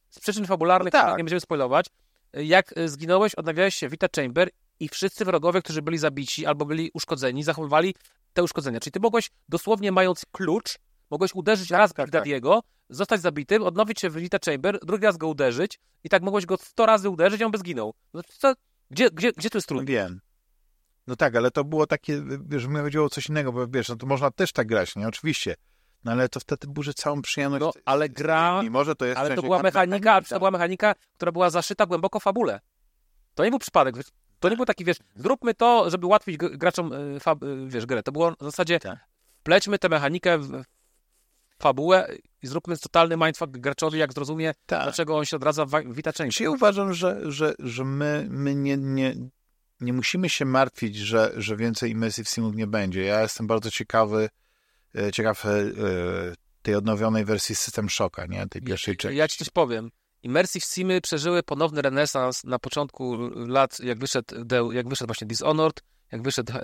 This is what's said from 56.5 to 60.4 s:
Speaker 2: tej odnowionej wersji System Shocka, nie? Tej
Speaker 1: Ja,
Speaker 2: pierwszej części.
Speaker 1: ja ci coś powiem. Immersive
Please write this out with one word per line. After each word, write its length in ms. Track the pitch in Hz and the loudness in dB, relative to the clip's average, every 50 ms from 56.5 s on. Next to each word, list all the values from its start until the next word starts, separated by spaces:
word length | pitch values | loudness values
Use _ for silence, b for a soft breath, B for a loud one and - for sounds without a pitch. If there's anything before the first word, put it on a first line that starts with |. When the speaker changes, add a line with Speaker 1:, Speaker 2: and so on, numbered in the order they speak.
| _ _ | _ _
Speaker 2:
tej 120 | - 113 104 | -2 0 0
odnowionej 500 | 104 101 110 107 101 113 110 110 110 104 | 2 2 0 0 0 2 2 2 0 0
wersji 300 | 101 110 101 - - 110 | 0 0 -2 -2 -4 -4
System 360 | - - - - 113 104 95 | -4 -4 -4 -4 -4 -4 -2
Shocka, 360 | - - 107 92 - - 92 | -2 -2 -2 -2 -4 -6 -10
nie? 200 | 87 92 95 98 95 | -8 -8 -8 -8 -8
Tej 140 | - 95 | -10 -10
Speaker 1:
Ja, 60 | - 123 | -8 -6
Speaker 2:
pierwszej 280 | 95 92 - - - | -6 -4 -4 -4 -4
części. 200 | - - 98 139 143 | -4 -4 -4 -2 0
Speaker 1:
ja 100 | 156 156 | 0 0
ci 100 | - - | -2 -4
coś 120 | 156 - | -10 -4
powiem. 400 | - 180 160 123 117 110 113 113 - _ _ _ _ _ | 0 0 0 0 -2 -4 -8 -10 -16 _ _ _ _ _
Immersive 420 | - 120 127 160 | -6 0 2 2